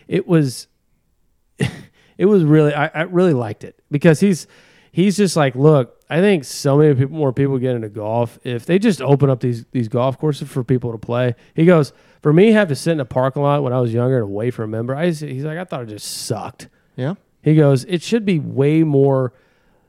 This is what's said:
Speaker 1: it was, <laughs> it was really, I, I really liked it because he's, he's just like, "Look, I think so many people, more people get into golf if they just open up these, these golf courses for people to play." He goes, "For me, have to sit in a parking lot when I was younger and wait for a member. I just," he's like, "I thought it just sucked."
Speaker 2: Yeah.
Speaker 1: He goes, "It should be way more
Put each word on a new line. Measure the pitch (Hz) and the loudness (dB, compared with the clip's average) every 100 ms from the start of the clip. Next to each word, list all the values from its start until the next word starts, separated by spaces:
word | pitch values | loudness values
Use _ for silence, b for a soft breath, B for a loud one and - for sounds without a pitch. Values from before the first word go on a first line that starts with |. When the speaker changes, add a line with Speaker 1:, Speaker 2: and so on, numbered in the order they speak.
| b | b
Speaker 1:
it | 175 302 | -4 0
was, | 165 139 120 - _ _ _ _ _ | 0 0 -4 -18 _ _ _ _ _
<laughs> | _ _ _ _ - - B B B B | _ _ _ _ -6 -6 B B B B
it | 185 | 2
was | 208 | 2
really, | 151 156 147 | 4 4 4
I, | 147 151 | 0 -4
I | 151 | -4
really | 180 175 185 | -4 0 2
liked | 131 113 110 | 0 -4 -10
it | 90 - _ | -16 -20 _
because | 143 175 151 | 2 2 4
he's, | 202 170 - b b b b | 2 0 -6 b b b b
he's | - 196 190 | 0 0 2
just | 196 170 | 0 2
like, | 139 | 0
"Look, | 123 147 151 120 _ _ | 4 4 4 2 _ _
I | 147 | 0
think | 202 190 | 2 2
so | 127 - 147 139 | -2 -4 0 4
many | 151 | 4
people, | 131 135 156 | 4 0 -2
more | 143 | -4
people | 120 139 131 | -2 -2 -2
get | 127 | -2
into | 120 110 | -4 -6
golf | 107 104 117 120 - | -10 -4 -2 -4 -6
if | - 120 117 | -10 -10 -2
they | 180 | 0
just | 226 165 | 2 0
open | 131 139 135 | 2 2 4
up | 131 | 0
these, | 127 117 - | -2 -6 -6
these | 131 113 | -6 -4
golf | 120 131 131 | -2 -2 -2
courses | 156 147 143 | -6 -6 -8
for | 139 | -8
people | 120 127 123 | -2 -2 -2
to | 113 | -10
play." | - 120 123 117 b | -6 -2 -2 -4 b
He | - | 0
goes, | 165 175 139 _ b b | 4 4 2 _ b b
"For | 151 | 2
me, | 156 214 | 4 6
have | 214 196 | 4 2
to | 131 | -2
sit | 165 | -2
in | 165 | -4
a | |
parking | 127 131 131 143 | -2 -2 -2 0
lot | 143 143 | 0 0
when | 135 | 0
I | 127 | -2
was | 123 | 0
younger | 113 123 131 | 0 0 0
and | 104 | -2
wait | 101 120 | -4 -6
for | 123 | -6
a | 110 | -8
member. | 110 120 | -6 -6
I | 135 175 | -4 -4
just," | 156 | -4
he's | 151 131 | -8 -10
like, | 151 160 | -10 -10
"I | |
thought | 185 147 | -10 -12
it | 117 | -12
just | 104 - - - | -14 -14 -12 -8
sucked." | 107 92 - - _ _ - | -8 -8 -16 -20 _ _ -10
Speaker 2:
Yeah. | 127 196 _ _ | -8 -8 _ _
Speaker 1:
He | 147 | 2
goes, | 156 147 131 | 4 4 2
"It | 131 180 | 0 -6
should | - 233 | -2 -2
be | 208 170 | 0 -2
way | 113 113 143 156 | -2 -2 0 2
more | 160 139 139 135 127 - _ _ _ _ | 2 2 2 2 -2 -8 _ _ _ _